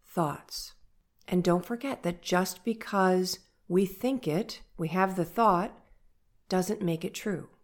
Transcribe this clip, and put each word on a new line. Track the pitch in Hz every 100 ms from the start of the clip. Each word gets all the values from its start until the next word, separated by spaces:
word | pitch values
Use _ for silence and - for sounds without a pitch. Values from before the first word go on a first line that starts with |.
| _
thoughts. | - 156 147 - - - - - _ _ _ -
And | 180
don't | 180 175 175
forget | 233 277 254
that | 170 175
just | - 180 185 -
because | - 226 - 202 185 185 185 - _ _ _
we | 175 190
think | - 247 269 165
it, | 151 226 - - -
we | 160
have | 175 190 185
the | 165
thought, | - 226 180 196 - _ _ _ _ _ _ _
doesn't | 185 180 214
make | 185 165
it | 165 -
true. | 214 175 - _